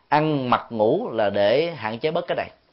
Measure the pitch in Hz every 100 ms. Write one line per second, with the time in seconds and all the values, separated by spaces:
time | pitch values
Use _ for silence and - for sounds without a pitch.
0 | - 147 156 147 127 113 - 117 107 160
1 | 233 113 104 101 101 127 170 160 107 117
2 | 156 170 170 147 92 - _